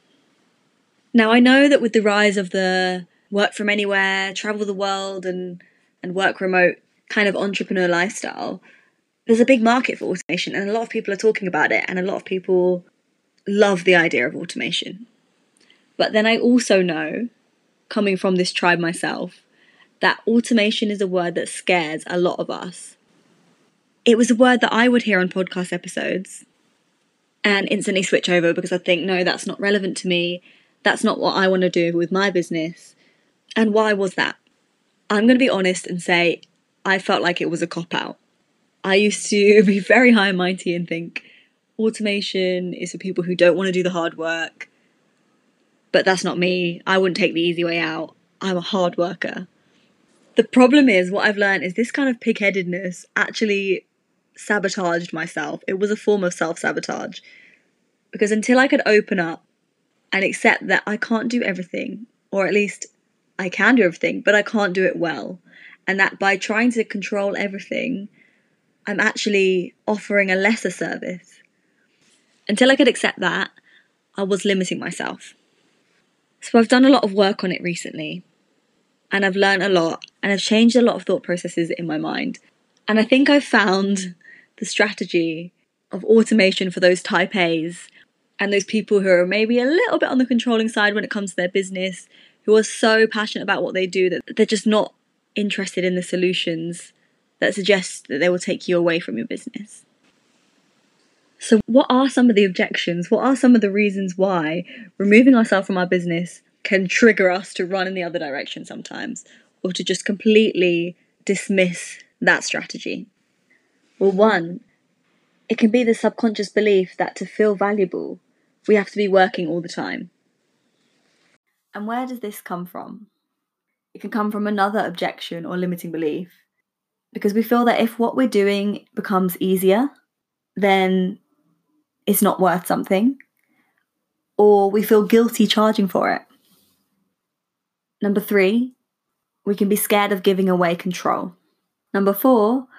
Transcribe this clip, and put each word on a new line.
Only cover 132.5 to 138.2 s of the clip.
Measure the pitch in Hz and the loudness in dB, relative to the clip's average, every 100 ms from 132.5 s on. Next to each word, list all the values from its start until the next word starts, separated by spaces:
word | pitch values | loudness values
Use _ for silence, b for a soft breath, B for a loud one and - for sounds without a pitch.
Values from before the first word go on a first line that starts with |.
| 180 - | 0 -2
something, | 175 - 196 240 269 _ _ _ _ _ _ _ _ _ _ _ - | -4 0 0 0 -2 _ _ _ _ _ _ _ _ _ _ _ 4
or | 208 202 196 | 6 6 4
we | 208 | 0
feel | 202 262 | 4 4
guilty | 190 226 233 - 208 | 6 4 4 2 2
charging | - 214 214 196 | 2 2 2 0
for | - - | 0 -2
it. | - - _ _ _ _ _ _ _ _ _ _ _ _ _ _ _ _ _ | -4 -8 _ _ _ _ _ _ _ _ _ _ _ _ _ _ _ _ _
Number | 208 202 | -2 -2